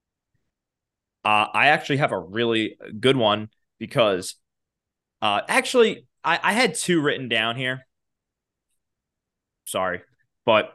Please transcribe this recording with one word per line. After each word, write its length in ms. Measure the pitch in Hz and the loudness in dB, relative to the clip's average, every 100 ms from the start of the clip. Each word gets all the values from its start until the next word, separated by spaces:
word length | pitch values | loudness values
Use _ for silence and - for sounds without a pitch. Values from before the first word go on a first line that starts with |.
| _ _ _ _ _ _ _ _ _ _ _ _ | _ _ _ _ _ _ _ _ _ _ _ _
Uh, 220 | 107 107 107 | 2 2 2
I 140 | 107 135 | 2 4
actually 300 | 160 - 139 | 4 0 -2
have 120 | 139 | 0
a 80 | 101 | -2
really 580 | 85 107 117 113 107 - - 107 | -6 -4 0 0 -2 -8 -18 0
good 180 | 123 135 | 2 4
one 340 | 107 104 110 _ _ - | 2 0 -4 _ _ -16
because, 560 | 110 139 110 92 - - _ _ _ _ _ _ _ - | -6 0 2 2 -4 -14 _ _ _ _ _ _ _ -4
uh, 200 | 107 101 - | -2 -2 0
actually, 600 | 240 254 254 220 - _ _ | -2 0 2 2 0 _ _
I, 160 | - 170 | -2 0
I 100 | 175 | 0
had 200 | 214 233 | 0 0
two 260 | - - 175 | -2 -2 0
written 280 | 143 110 127 | 0 -2 -2
down 260 | 113 113 123 | -2 -2 -4
here. 300 | 131 131 _ _ _ _ _ _ _ _ _ _ _ _ _ _ _ _ _ _ | -6 -8 _ _ _ _ _ _ _ _ _ _ _ _ _ _ _ _ _ _
Sorry, 360 | - 101 92 87 - _ _ _ 120 | -8 -4 -4 -6 -12 _ _ _ 2
but 260 | 107 - | 2 2